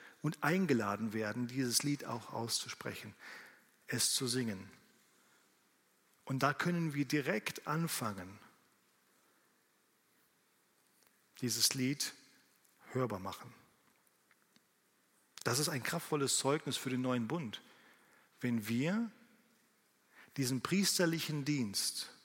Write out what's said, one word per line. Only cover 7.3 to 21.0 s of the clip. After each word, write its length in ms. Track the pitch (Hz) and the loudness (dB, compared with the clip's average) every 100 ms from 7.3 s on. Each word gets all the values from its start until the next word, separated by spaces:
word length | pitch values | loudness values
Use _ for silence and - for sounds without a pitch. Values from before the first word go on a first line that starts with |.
| 208 - - - | 0 -2 -6 -2
anfangen, 720 | 151 165 - 117 95 92 101 - - _ _ _ _ _ _ _ _ _ _ _ _ _ _ _ _ _ _ _ _ _ _ _ _ - _ _ - | 0 0 0 -2 -4 -10 -14 -20 -20 _ _ _ _ _ _ _ _ _ _ _ _ _ _ _ _ _ _ _ _ _ _ _ _ -20 _ _ -4
dieses 340 | 123 110 110 | -2 2 2
Lied 380 | 131 127 143 - - - - _ _ _ _ - | 2 0 0 -4 -8 -20 -20 _ _ _ _ -6
hörbar 300 | 127 123 101 | -2 0 -2
machen. 340 | 95 95 - - - _ _ _ _ _ _ _ _ - _ _ _ _ _ _ _ - | -6 -10 -12 -20 -20 _ _ _ _ _ _ _ _ -20 _ _ _ _ _ _ _ -6
Das 140 | - 123 | -2 0
ist 100 | 151 | 0
ein 140 | 143 | -2
kraftvolles 540 | 113 170 - 151 135 - | -2 -4 -2 0 2 2
Zeugnis 400 | 135 151 147 123 | 2 0 0 -4
für 140 | 131 | -2
den 100 | 127 | 0
neuen 260 | 127 123 110 | 2 2 0
Bund, 360 | 175 123 - - - - - - - - - | -2 -4 -8 -14 -20 -20 -20 -20 -20 -20 -6
wenn 280 | 127 117 104 | 0 0 0
wir 420 | 117 151 208 233 - - - _ _ _ _ _ _ _ - - - | 0 2 2 0 -6 -20 -20 _ _ _ _ _ _ _ -20 -10 -2
diesen 240 | 127 127 | 0 0
priesterlichen 840 | - 185 196 - | 2 2 4 4